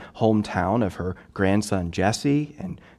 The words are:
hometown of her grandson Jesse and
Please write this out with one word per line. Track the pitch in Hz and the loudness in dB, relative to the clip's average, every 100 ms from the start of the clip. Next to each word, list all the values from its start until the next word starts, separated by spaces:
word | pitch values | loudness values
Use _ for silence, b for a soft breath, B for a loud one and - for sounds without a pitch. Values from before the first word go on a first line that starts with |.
| B - | B 0
hometown | 110 107 104 98 90 117 | 2 2 0 -2 0 0
of | 98 | 0
her | 87 90 - B | -2 -6 -8 B
grandson | - 95 104 - 98 87 | 0 2 2 0 -2 -2
Jesse | 90 95 110 143 147 151 - | 0 0 0 0 0 -2 -8
and | 185 - b | -10 -10 b